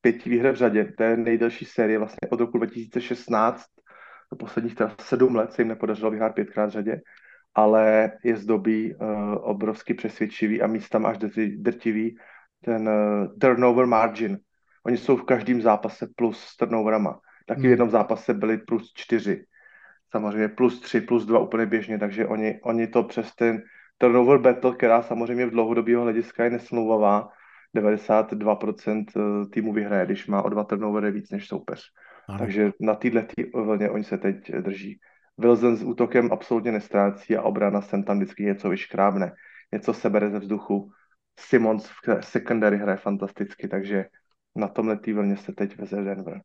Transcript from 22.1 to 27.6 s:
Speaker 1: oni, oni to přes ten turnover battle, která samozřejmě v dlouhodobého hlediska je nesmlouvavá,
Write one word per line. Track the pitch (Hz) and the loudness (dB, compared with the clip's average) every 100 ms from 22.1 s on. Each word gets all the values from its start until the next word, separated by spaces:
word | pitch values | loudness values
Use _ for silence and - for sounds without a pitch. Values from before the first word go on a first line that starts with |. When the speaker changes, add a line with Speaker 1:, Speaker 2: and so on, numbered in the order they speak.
| 101 107 | -4 -4
Speaker 1:
oni, | 110 107 107 | -2 -4 -4
oni | 120 117 113 | -4 -2 0
to | 120 | 0
přes | 117 - 113 | 0 -4 -8
ten | - 117 110 - - _ _ | 0 0 0 -8 -20 _ _
turnover | 123 120 123 139 | 4 6 6 6
battle, | 131 123 127 123 | 6 4 0 2
která | 120 117 | 4 4
samozřejmě | 117 117 117 123 123 | 2 -4 -4 -2 -2
v | |
dlouhodobého | 113 113 117 110 120 | 0 0 0 2 2
hlediska | 120 113 117 - | 2 -2 -4 -2
je | 120 | -2
nesmlouvavá, | 120 120 120 110 110 107 101 - _ - _ | -2 -6 -4 2 4 4 4 0 _ -20 _